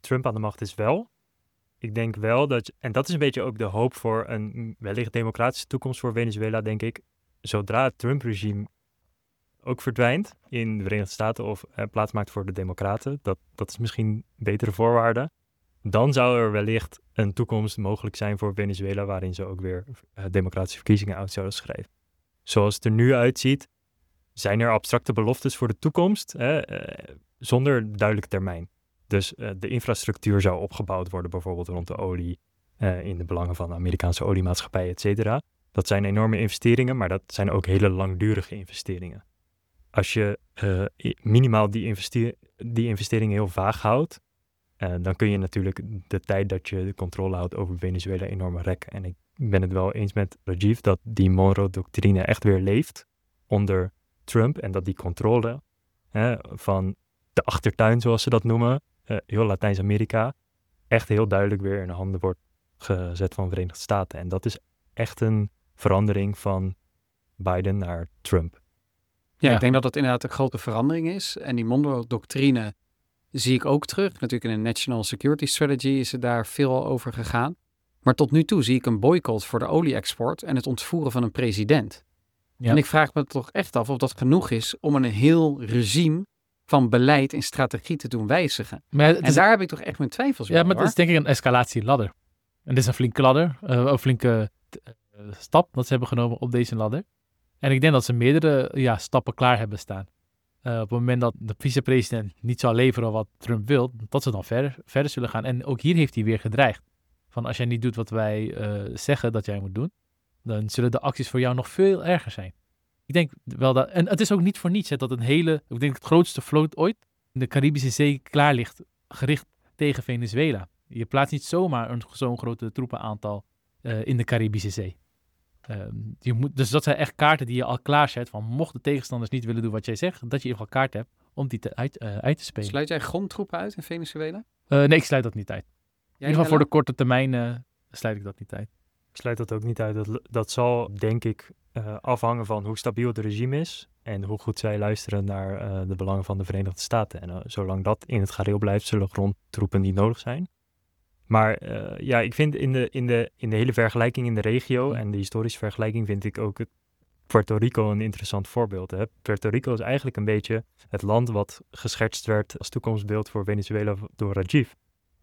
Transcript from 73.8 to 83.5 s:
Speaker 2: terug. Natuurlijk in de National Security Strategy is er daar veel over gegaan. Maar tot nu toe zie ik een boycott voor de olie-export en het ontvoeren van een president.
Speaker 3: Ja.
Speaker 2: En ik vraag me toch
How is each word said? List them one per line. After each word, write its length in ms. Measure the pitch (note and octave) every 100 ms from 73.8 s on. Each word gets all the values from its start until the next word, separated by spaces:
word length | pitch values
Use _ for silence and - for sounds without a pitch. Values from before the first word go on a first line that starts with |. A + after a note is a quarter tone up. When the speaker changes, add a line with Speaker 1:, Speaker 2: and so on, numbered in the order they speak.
| -
Speaker 2:
terug. 260 | - G3
Natuurlijk 320 | - A#2+ B2
in 60 | A#2
de 60 | A2 A2+
National 360 | A2+ - A#2
Security 420 | G#2+ A2+ C#3 D3+ C#3+
Strategy 420 | - D3+ C3+ C3+
is 240 | C3+ B2
er 80 | B2+
daar 260 | A#2+ A#2 A2
veel 400 | - C#3 C3 -
over 260 | C3 B2
gegaan. 420 | A#2 A#2 A#2+ C3 F3 _ _ _ _
Maar 120 | -
tot 160 | B2+ C3+
nu 140 | D3+
toe 180 | D#3 G3
zie 120 | A#2 B2+
ik 100 | B2+
een 140 | A2
boycott 440 | A#2+ F3 - A2
voor 140 | - A#2
de 80 | A#2+
olie-export 760 | D#3 E3 A#2+ - - A#2 -
en 140 | F3 C3
het 100 | B2
ontvoeren 460 | A#2+ - E3+ C#3+
van 100 | A#2+
een 80 | A#2+
president. 720 | - B2 G2+ G#2+ D3+ G2+ - _ _ _ _ _ _
Speaker 3:
Ja. 140 | A#2+
Speaker 2:
En 60 | D3
ik 100 | C#3
vraag 280 | D#3 D3+
me 100 | -
toch 260 | C#3+ C3+ A#2+